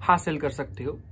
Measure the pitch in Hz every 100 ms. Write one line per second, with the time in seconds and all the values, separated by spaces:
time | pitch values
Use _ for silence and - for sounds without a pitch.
0 | - 175 175 151 147 - 143 - 127 -
1 | -